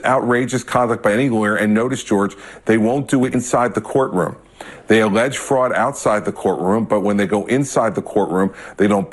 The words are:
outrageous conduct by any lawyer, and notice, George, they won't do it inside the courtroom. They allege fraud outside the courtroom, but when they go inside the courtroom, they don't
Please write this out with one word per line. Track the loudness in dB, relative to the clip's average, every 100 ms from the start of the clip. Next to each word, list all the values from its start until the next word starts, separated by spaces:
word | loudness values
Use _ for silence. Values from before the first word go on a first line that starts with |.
outrageous | 0 0 2 0 0 -4
conduct | -2 0 0 0
by | 0
any | 2 0
lawyer, | 0 0 0
and | 2
notice, | 2 0 -4
George, | 0 0 0 -4 -20 -8
they | 0 2
won't | 2 0 0
do | 0
it | 2
inside | 0 0 0 0
the | -2
courtroom. | -2 0 0 0 -2 -6 -20 -20 -20 -12 2
They | 4
allege | 4 2 0 -2
fraud | -2 0 2
outside | 0 -2 0 0 0
the | -2
courtroom, | -4 -2 0 0 0 2
but | 0 2
when | 0
they | 0
go | -2 0
inside | -2 0 0 0
the | -2
courtroom, | -2 -2 0 0 0 -4 -12 0
they | 2
don't | 2 -2